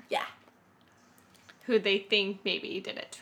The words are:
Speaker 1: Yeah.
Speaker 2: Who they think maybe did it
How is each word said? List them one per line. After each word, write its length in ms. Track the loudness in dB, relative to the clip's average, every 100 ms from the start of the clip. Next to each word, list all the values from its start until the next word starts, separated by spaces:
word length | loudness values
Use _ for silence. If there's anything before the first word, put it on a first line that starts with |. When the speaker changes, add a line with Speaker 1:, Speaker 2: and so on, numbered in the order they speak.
| -4
Speaker 1:
Yeah. 160 | -2 -2 -10 -20 -20 _ _ _ _ -20 -20 -20 -20 -20 -12 2
Speaker 2:
Who 120 | 2
they 200 | 4 2
think 400 | 4 2 2 -2
maybe 360 | -2 -2 -4 -6
did 180 | -6 -8
it 200 | -10 -10